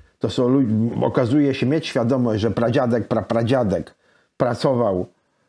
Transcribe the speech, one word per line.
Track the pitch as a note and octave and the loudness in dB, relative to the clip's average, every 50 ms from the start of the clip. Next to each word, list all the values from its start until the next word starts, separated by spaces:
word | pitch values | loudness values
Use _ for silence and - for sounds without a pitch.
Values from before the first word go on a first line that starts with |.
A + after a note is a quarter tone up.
| - _ _ _ | -20 _ _ _
to | - A2+ | -6 -4
są | - - B2+ | -2 0 2
lu-, | B2 C3 C#3 C3+ G#2+ A2 G#2+ A2+ A#2+ - A2+ B2 | 2 2 2 2 2 0 0 0 -2 -2 -2 -2
okazuje | A#2+ - C#3+ B2+ G#2+ C3+ D3+ C#3+ C#3 C3 | 0 0 0 0 2 2 2 2 2 0
się | - C3+ | 0 0
mieć | B2 D3+ E3 D#3+ | 0 0 -2 -4
świadomość, | - - C3+ A#2 A2+ C3+ C3 B2 A#2 G#2+ G#2 | -2 -2 -2 0 0 0 0 0 0 0 0
że | G#2+ A#2 | 0 -2
pradziadek, | F#2+ A#2+ A#2 A2+ A#2 D3 B2+ A#2 A#2+ A#2 G2 | 0 0 0 0 2 0 0 2 0 -2 -2
prapradziadek | - B2 A2 G2 - A2+ A#2 A#2 A2 C3+ C3 A#2+ G2 F#2 E2 - - - _ _ _ _ _ _ _ _ | -2 -2 -2 -2 -2 -2 -2 0 0 0 0 0 0 -2 -2 -4 -8 -16 _ _ _ _ _ _ _ _
pracował | _ C3+ A#2+ A#2+ - - D3 C3 A#2+ A#2+ G#2 F#2+ F2+ - - _ _ _ _ _ _ _ | _ -2 -2 -2 0 0 0 0 2 0 0 0 -2 -4 -6 _ _ _ _ _ _ _